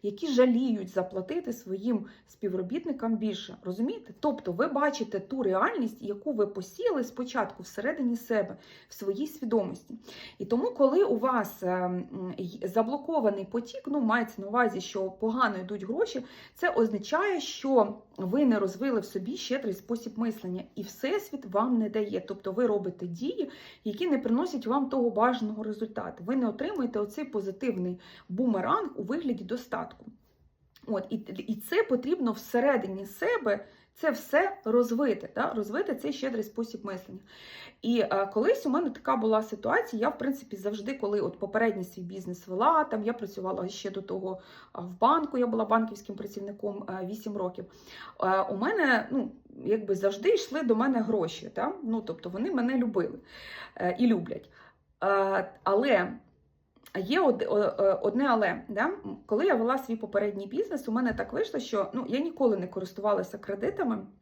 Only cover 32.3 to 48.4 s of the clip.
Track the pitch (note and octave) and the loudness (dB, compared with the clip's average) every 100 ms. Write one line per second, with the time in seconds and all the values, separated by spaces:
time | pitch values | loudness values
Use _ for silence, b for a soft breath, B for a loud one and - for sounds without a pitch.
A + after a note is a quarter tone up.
32.3 | A3 - A#3+ C4+ B3+ F#3+ F#3+ G3 - F#4+ | -2 -2 2 4 4 0 -6 -10 -4 0
33.3 | A#4 A#3+ G3+ B B B - D#4 B3 - | 0 0 -2 B B B -2 0 0 0
34.3 | D4 G4 - A3 A#3+ A#3 A#3 C#4 G3+ - | 2 2 -2 2 4 4 2 2 0 -4
35.3 | - C#4 A3+ G3+ C4 G4+ B3+ C#4+ C#4 C4 | -4 -2 -2 -2 -2 -2 -2 -4 -4 -4
36.3 | A#3 G#3+ - A3+ - G3+ F#3 F#3 F#3+ B | -4 -6 -6 -8 -8 -10 -10 -12 -18 B
37.3 | B B B B B A#3 A#3+ - G3 G3 | B B B B B 0 2 4 2 2
38.3 | G#3+ D4 C5+ D4 C#4+ D#4+ - - A#3+ A3 | 2 4 4 2 0 0 -2 0 2 4
39.3 | A3 A3 G3+ A#3 G4+ A4+ A3 B3+ - B3+ | 2 2 -4 0 0 0 0 -2 0 -4
40.3 | C4+ - G3 G3 G#3 G#3 C4+ G3+ G#3 F3 | -4 -8 -6 -4 -4 -6 -4 0 0 -2
41.3 | - G3 A3 A3+ G3 F3+ - F3 F#3+ F3+ | -4 -2 2 2 0 -8 -10 -12 -10 -10
42.3 | F3+ - F#3 C4+ D#4+ D4 A3 G#3+ A#3 G3 | -10 -6 2 6 6 2 0 -2 -4 -6
43.3 | - F#3 F#3 F3+ - G3 G3 F#3+ F#3 F#3+ | -6 -4 -4 -6 -6 -8 -8 -6 -6 -4
44.3 | F#3 B B B - F3 F3+ A#3+ D#4+ D4 | -8 B B B -10 -10 2 4 6 2
45.3 | C4 A#3+ A3+ G#3+ A3+ A3 - - G3 G3+ | 0 0 0 2 2 2 -4 -12 -10 -10
46.3 | G#3 G3 G3+ G#3 G3 G3 F#3+ F#3 G#3+ A3+ | -8 -10 -6 -6 -6 -8 -6 -6 -6 -6
47.3 | G3+ F3+ F3+ F3+ B B B B - F#3 | -4 -4 -4 -14 B B B B 0 4
48.3 | F#3+ | 4